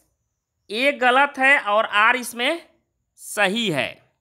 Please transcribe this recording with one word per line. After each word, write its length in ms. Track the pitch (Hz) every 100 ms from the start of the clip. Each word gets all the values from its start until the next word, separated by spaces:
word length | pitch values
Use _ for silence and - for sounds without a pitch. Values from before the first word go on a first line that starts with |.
| _ _ _ _ _ _ -
ए 220 | 214 277
गलत 420 | 247 247 254 277 269
है 220 | 262 285
और 260 | 208 208 -
आर 300 | 208 220 247
इसमें 520 | 233 240 254 339 - _ _ _ _ _
सही 540 | - - 196 220 214
है, 440 | 143 101 - _ _